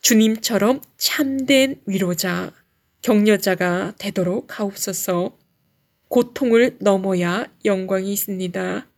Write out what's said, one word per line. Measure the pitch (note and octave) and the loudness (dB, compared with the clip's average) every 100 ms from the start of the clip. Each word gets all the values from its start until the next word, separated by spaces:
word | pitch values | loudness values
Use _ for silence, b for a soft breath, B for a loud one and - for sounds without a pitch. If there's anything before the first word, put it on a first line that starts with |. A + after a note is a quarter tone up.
주님처럼 | - A3 A3 A3 - G#3+ G#3 C4+ - _ | 2 4 4 0 -2 0 0 0 -6 _
참된 | - - C#4 C4+ C4 C4+ C4+ C#4 - | -6 -2 -2 -2 2 4 4 -2 -4
위로자, | F#3+ F3+ F3 F#3 F3 F#3 _ _ _ _ _ | -2 0 -2 -2 -4 -6 _ _ _ _ _
격려자가 | - G#3+ G#3 G3+ G3+ F3+ F3+ F3 G3 - | 0 4 4 2 2 0 0 0 -4 -6
되도록 | G3+ G3 F3+ G3 - - | -6 -2 -2 -2 -6 -8
하옵소서. | G3+ G3 - F#3 - F3 F#3+ _ _ _ _ _ _ _ _ | -8 -6 -10 -8 -4 -2 -4 _ _ _ _ _ _ _ _
고통을 | B3 A#3+ - B3+ A3+ B3 - | 0 0 -2 2 4 4 2
넘어야 | G3+ G3 F#3+ F3+ F3 F#3 B3+ _ | 2 2 2 0 0 -2 -6 _
영광이 | G#3+ G3 F#3 F#3+ F#3+ | -2 0 0 -4 -2
있습니다. | G3+ - F#3 F#3 F#3+ F#3 F#3+ - | -6 -6 -6 -6 -6 -6 -6 -10